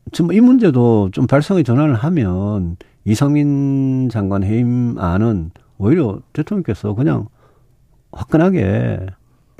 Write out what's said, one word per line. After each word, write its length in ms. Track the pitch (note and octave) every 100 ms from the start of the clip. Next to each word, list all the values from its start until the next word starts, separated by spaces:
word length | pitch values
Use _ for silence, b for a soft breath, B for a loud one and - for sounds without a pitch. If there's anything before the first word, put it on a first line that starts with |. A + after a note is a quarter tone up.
| -
지금 220 | - E3+
이 80 | F#3
문제도 680 | B3 B3+ G#3+ B2+ A#2+ A2+ G2
좀 160 | F#2+ B2+
발상의 360 | C#3 D3+ F#3+
전환을 300 | B2 A#2+ D#3 A2+
하면 800 | C3+ F3 G2+ F2+ G2+ G#2 F2 F2 b b -
이상민 1040 | A2 C#3+ D3 D3 C#3 C#3 C3+ C3+ C3 B2+
장관 340 | A2 G2 G2
해임안은 1080 | G2 A2+ A#2+ B2 A#2+ - F2 F2+ A2+ G#2 E2 - b -
오히려 420 | G2 F3 B2+ - -
대통령께서 640 | - D3+ G#3+ E3+ G2+ G#2+ G#2
그냥 320 | D3+ C3 G#2 - _ _ _ _ _ _ _
화끈하게 880 | - - - F3+ F#3 F#2+ G#2+ A#2+ G2+ F#2 F#2 _ _ _